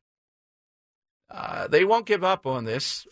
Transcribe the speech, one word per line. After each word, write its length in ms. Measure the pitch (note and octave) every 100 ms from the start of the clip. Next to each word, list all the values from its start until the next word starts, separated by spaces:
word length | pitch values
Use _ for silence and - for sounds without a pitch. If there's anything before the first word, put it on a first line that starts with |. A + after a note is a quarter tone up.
| _ _ _ _ _ _ _ _ _ _ _ _ _
Uh, 380 | - - - -
they 160 | D#3
won't 220 | G3 A3+ A3+
give 180 | G3+
up 240 | F#3 F#3+ C3+
on 160 | C3
this, 420 | A2+ B2 - - -